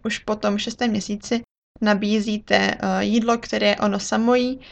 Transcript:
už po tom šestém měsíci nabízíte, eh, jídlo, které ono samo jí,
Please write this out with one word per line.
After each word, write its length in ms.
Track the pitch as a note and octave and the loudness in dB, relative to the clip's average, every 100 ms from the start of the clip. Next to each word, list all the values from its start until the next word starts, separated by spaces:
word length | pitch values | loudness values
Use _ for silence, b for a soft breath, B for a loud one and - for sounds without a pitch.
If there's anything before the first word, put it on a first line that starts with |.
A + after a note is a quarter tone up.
| A3+ | -6
už 140 | - | -6
po 160 | - G#3+ | -4 -2
tom 220 | G#3 G#3 | 0 -2
šestém 320 | A#3 A3 A#3+ | -4 -2 0
měsíci 520 | G#3+ - G#3 - A#3 - _ _ - | 0 -4 -8 -4 -4 -4 _ _ -2
nabízíte, 960 | G#3+ G3+ G#3 G#3+ G#3+ G#3+ - G3+ G3 - | 2 2 2 0 0 -4 0 2 2 0
eh, 240 | F#3+ F#3+ | -2 0
jídlo, 340 | G3+ A3+ A#3 A#3 | 2 2 2 -2
které 400 | - G#3+ G#3 G3+ | -2 0 0 2
ono 220 | G#3 G3 | 0 -2
samo 360 | - A3 A#3 B3 | -2 0 4 2
jí, 240 | B3 C4 B | 2 -4 B